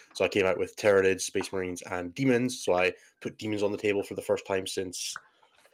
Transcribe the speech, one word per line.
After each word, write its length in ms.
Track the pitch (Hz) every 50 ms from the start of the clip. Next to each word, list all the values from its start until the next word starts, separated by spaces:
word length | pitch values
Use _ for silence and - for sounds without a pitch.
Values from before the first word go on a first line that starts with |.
| - _ -
so 120 | - 98
I 20 |
came 180 | 90 - 104 92
out 140 | 92 90 -
with 160 | 92 - -
Tyranids, 460 | - - 104 101 98 95 95 95 92
Space 300 | - - - 98 90 -
Marines, 300 | - 95 92 90 90 - -
and 300 | - 95 90 87 87 -
Demons. 500 | - 135 135 123 120 127 123 127 - -
So 120 | 101 90
I 160 | 90 90 92 - - - _ _ -
put 160 | - - -
Demons 260 | - 107 107 107 104 104
on 80 | 101
the 60 | 104
table 260 | 95 - 104 98 101 95
for 100 | - 101
the 80 | 95
first 240 | - - 101 95 -
time 220 | - 98 95 92
since 480 | - - 101 95 90 87 - - - - - _ _ _ _ _ _ _ _ _ _